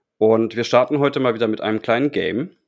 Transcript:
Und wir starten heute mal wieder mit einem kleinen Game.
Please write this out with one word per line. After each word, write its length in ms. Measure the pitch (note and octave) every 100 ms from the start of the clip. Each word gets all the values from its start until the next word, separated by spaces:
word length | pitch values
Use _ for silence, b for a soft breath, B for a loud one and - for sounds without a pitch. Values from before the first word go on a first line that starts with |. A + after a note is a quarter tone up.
| _ -
Und 400 | G#2+ A2+ A2 G#2+
wir 80 |
starten 340 | A#2 A#2+ - D3
heute 220 | C#3 C#3
mal 140 | B2+
wieder 120 | A2+ A2+
mit 140 | G#2+
einem 220 | G#2+ G#2+
kleinen 280 | - A#2 C#3+
Game. 460 | G2+ F2 G2+ F3 _